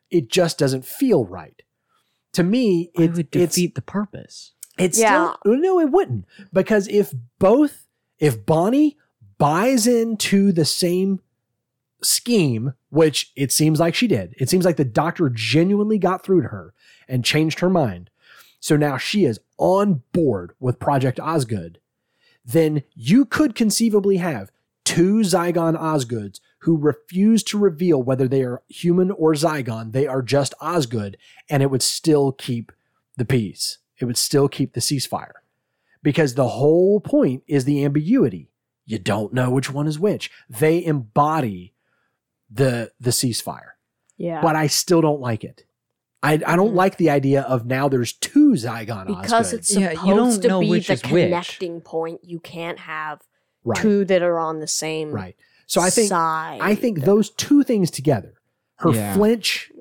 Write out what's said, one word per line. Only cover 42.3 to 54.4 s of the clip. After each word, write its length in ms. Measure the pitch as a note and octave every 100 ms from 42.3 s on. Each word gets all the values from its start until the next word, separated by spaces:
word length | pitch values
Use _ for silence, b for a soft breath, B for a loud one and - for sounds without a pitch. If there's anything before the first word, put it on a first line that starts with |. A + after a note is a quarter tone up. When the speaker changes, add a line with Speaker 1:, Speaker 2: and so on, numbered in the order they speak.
| _ _
Speaker 1:
the, 420 | A2 C3+ A#2+ A2+ -
the 100 | B2
ceasefire. 600 | A#2 B2+ A2 - C#2+ - - _ _ _ -
Speaker 3:
Yeah. 240 | E3+ D#3+
Speaker 1:
But 140 | D#3+
I 140 | D#3 D3+
still 320 | - - E3+
don't 200 | D#3 D3
like 220 | B2 A2+
it. 220 | - - _ _ _ _ _ _
I, 120 | C#3+ D#3 D3+
I 100 | E3+
don't 160 | G#3
Speaker 3:
Mm. 40 | F#3
Speaker 1:
like 200 | F#3+ -
the 140 | D#3+
idea 320 | C#3+ C3+ C#3
of 240 | C3+ B2+ A#2+
now 220 | C3 C#3+
there's 240 | C3 A#2
two 400 | - - C#4+ D4
Zygon 540 | F#3+ A2 A2+ G3+ - F#3+
Speaker 3:
Because 260 | F#3 G3
Speaker 1:
Osgoods. 200 | A#3 A3+
Speaker 3:
it's 200 | A#3 - G3
Speaker 2:
Yeah, 140 | F#3+
you 40 | D#3+
Speaker 3:
supposed 180 | F#3 G3+
Speaker 2:
don't 260 | B3 G#3+
Speaker 3:
to 60 | F#3
Speaker 2:
know 120 | F#3+
Speaker 3:
be 100 | E3
Speaker 2:
which 160 | F3 E3+
Speaker 3:
the 40 |
Speaker 2:
is 80 | F#3+
which. 200 | B2+ D#3+ E3+
Speaker 3:
connecting 540 | F3 F3+ - F3+ E3+
point. 400 | - D#3+ E3 E3+
You 160 | F3+ E3+
can't 380 | - E3+ E3+ -
have 400 | - D#3 D#3 D3 _ _ _ _
Speaker 1:
Right. 120 | A#2 G#2+
Speaker 3:
two 240 | G#3+ G3+ F#3+
that 160 | F#3
are 160 | F3
on 220 | E3+